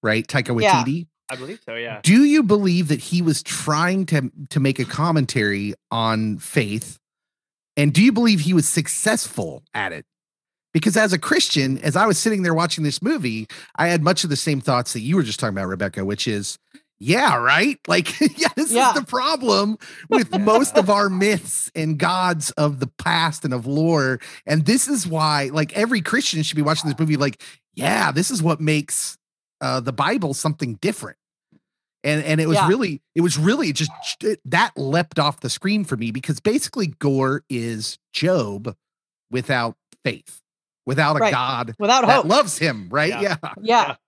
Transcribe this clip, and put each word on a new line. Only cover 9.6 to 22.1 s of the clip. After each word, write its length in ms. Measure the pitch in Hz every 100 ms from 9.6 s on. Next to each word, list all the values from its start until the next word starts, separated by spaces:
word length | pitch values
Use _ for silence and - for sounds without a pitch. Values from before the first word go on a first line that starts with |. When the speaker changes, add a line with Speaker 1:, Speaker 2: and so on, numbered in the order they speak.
| _ 110
Speaker 1:
at 160 | 98
it? 120 | 80 - _ _ _ _ _ _
Because 220 | 165 214 190
as 160 | 220
a 40 | 180
Christian, 600 | - 330 - 151 135 135
as 160 | 156 165
I 100 | 220
was 120 | 175
sitting 240 | 226 214
there 100 | 180
watching 300 | 160 170 -
this 180 | 151 -
movie, 460 | 208 302 135 110 110 - - -
I 100 | 170
had 160 | 170
much 200 | 151 185
of 60 | 175
the 60 | 143
same 260 | - 143
thoughts 320 | 135 123 123
that 60 | 120
you 160 | 113 185
were 80 |
just 160 | 123 -
talking 160 | 117 95
about, 100 | 95
Rebecca, 380 | 92 98 101 95
which 220 | 101 -
is, 320 | 104 98 - _ - _ _
"Yeah, 360 | 104 208 277 123
right? 420 | 120 147 247 269 -
Like, 320 | 175 - -
<laughs> 160 | 311 -
yeah, 120 | 320 -
this 160 | 311
Speaker 2:
Yeah. 180 | 233 262
Speaker 1:
is 100 | 233
the 60 | 254
problem 720 | 254 269 311 247 196 208 220 - - -
with 220 | 226 220
Speaker 2:
<laughs> 80 | 190
Speaker 1:
most 380 | 208 220 277 -
of 120 | 196
our 200 | 202 202
myths 640 | 185 202 196 - - -
and 240 | - 156 156
gods 540 | 170